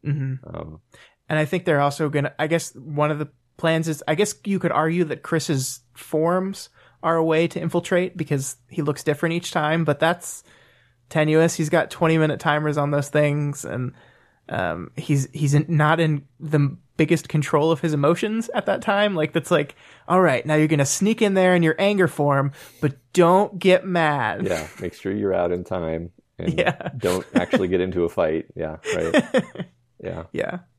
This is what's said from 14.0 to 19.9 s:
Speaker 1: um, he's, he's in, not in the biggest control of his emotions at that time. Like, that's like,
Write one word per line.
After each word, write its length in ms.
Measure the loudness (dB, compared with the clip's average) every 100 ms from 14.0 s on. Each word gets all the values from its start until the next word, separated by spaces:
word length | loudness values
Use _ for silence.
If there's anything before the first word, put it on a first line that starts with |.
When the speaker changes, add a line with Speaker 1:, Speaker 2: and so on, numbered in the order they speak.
| _ _ _ _ -8
Speaker 1:
um, 420 | -4 -4 -4 -10 -12
he's, 300 | -2 0 0
he's 220 | -2 2
in, 120 | 2 2
not 320 | 2 2 2
in 260 | 2 0 -6 _
the 360 | -2 0 0 -2 _ -2
biggest 320 | 2 2 0
control 420 | -2 0 0 2
of 80 | 0
his 140 | 0
emotions 560 | 2 2 2 0 -4 -4
at 120 | -4 -2
that 160 | -2
time. 340 | 0 0 2 0
Like, 160 | -2
that's 160 | -2 0
like, 240 | 0 0 -8 -20